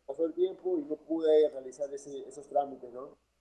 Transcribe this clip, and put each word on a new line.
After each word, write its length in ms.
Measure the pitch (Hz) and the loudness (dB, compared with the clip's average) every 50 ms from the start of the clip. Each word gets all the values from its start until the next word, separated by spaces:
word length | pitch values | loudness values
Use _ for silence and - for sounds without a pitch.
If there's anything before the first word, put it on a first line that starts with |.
| _ | _
pasó 200 | - 135 135 165 | -10 -4 -2 -2
el 80 | 160 160 | -2 0
tiempo 460 | 175 180 185 185 175 156 185 180 165 | 0 0 0 0 -2 -4 -2 -2 -2
y 60 | 143 | -2
no 100 | 147 151 | -4 -6
pude 540 | 151 - - 160 165 160 156 156 156 156 147 | -8 -6 -4 -2 0 4 6 8 8 6 6
realizar 440 | - 135 123 127 127 - 147 139 143 | 2 -4 -10 -12 -8 -8 -6 -6 -6
ese, 320 | 139 - 147 139 135 123 - | -10 -12 -12 -12 -12 -12 -12
esos 180 | 131 143 139 - | -14 -16 -10 -2
trámites, 440 | 135 143 143 135 131 120 123 123 117 | 0 0 0 0 -2 -12 -14 -14 -14
¿no? 240 | 123 135 - - _ _ _ _ _ | -14 -14 -14 -16 _ _ _ _ _